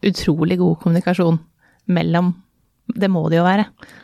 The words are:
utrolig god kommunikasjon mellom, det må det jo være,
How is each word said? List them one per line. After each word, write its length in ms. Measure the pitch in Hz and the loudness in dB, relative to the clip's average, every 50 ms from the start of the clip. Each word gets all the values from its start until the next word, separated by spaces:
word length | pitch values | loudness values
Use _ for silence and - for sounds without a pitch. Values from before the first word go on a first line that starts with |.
| - 202 | -2 -2
utrolig 460 | 185 - - - 151 160 156 170 185 180 | -2 -2 -2 -2 0 0 0 0 0 0
god 200 | 180 175 165 - | 0 0 0 0
kommunikasjon 600 | - 175 165 175 - 180 180 185 180 170 165 160 - - _ _ _ _ _ _ _ - | 0 0 0 0 0 0 0 0 2 2 0 0 -4 -10 _ _ _ _ _ _ _ -2
mellom, 460 | 180 170 165 165 165 175 180 180 175 - - _ _ _ _ _ _ _ _ | -2 -2 0 0 0 0 0 0 -2 -4 -10 _ _ _ _ _ _ _ _
det 220 | - - 233 202 190 | -10 -4 -2 -2 0
må 180 | 190 165 156 160 | 0 0 0 0
det 80 | 160 165 | 2 2
jo 40 | 175 | 2
være, 220 | 180 190 208 214 - - _ - - - - | 2 2 0 0 -4 -8 _ -20 -20 -20 -20